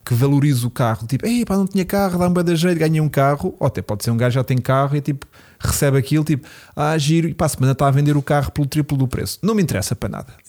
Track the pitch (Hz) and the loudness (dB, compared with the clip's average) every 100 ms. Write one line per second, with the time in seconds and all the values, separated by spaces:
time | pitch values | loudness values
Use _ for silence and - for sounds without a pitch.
0 | - 117 139 143 147 127 120 - 120 110 | -2 0 2 4 2 2 -2 -2 -2 -2
1 | 113 131 - 240 226 196 190 190 180 202 | -4 -4 -2 -2 0 0 0 -2 -2 0
2 | 196 175 180 180 170 165 180 170 156 160 | 0 0 0 2 2 2 2 2 2 2
3 | 156 135 139 143 190 - - - - 107 | 0 2 2 0 -4 -2 -4 -2 -6 -6
4 | - 117 123 123 123 127 - 131 139 147 | -2 0 0 0 0 -2 0 0 2 0
5 | 139 139 - - - _ - - 147 135 | -2 -6 -8 -20 -20 _ -4 0 2 2
6 | 127 151 156 143 - - - - 151 160 | 2 0 2 -2 -4 -20 -18 -4 -2 0
7 | 143 160 165 - - - 131 135 143 135 | 2 2 0 0 -2 0 0 2 2 4
8 | 147 147 135 147 135 - 139 156 143 139 | 4 2 2 0 0 -2 -2 -2 -2 0
9 | 131 - - - 185 220 165 101 - 110 | 0 -2 -6 -4 -2 0 0 -2 -4 -4
10 | 107 98 - - | -6 -8 -12 -20